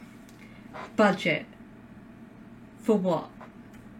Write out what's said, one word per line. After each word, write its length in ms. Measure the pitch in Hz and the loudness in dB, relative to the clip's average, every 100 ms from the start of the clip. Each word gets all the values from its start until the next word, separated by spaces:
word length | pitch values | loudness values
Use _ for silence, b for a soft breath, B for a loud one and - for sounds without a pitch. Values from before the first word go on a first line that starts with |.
| - - - - B B B - - - | -10 -18 -18 -18 B B B -12 -4 6
budget 500 | 208 185 180 151 - - - - - - - - - - - - - - | 6 6 4 2 0 -14 -18 -18 -18 -18 -18 -18 -18 -18 -18 -18 -18 -4
for 140 | - 208 | 4 4
what? 340 | 185 160 - - - - - - - | 6 2 0 -12 -18 -18 -18 -18 -18